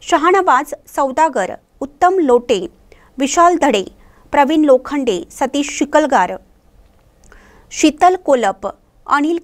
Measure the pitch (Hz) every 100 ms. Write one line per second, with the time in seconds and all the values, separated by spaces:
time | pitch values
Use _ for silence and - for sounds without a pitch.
0 | - 339 330 392 370 262 294 - _ -
1 | 277 262 320 247 185 - _ - 277 -
2 | 359 381 294 240 240 208 180 _ _ -
3 | _ - 262 - 339 349 294 202 185 _
4 | - _ - - 277 320 302 254 262 285
5 | 254 180 - - 277 285 285 - 285 302
6 | 302 254 180 190 _ _ _ _ _ _
7 | _ _ _ - _ _ _ - 311 294
8 | 359 370 349 262 208 190 202 - _ _
9 | - 285 294 339